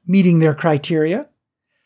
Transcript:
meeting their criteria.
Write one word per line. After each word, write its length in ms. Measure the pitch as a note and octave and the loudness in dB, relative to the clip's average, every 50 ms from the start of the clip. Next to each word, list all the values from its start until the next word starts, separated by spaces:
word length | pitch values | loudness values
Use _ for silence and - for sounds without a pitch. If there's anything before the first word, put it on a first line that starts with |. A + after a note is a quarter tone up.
| _ F3 | _ -2
meeting 320 | F3+ G3 F3+ F3+ E3+ E3 | 0 2 2 4 2 4
their 160 | D#3+ D#3 D3 | 2 2 0
criteria. 720 | D3 - E3+ D3+ C#3+ D3 - F3 D#3 D#3 D#3 F3 A#3+ D4 - _ _ _ _ _ _ _ _ _ _ _ | 0 -2 -2 -2 -2 -2 -4 -2 -2 -2 -2 -2 -4 -6 -10 _ _ _ _ _ _ _ _ _ _ _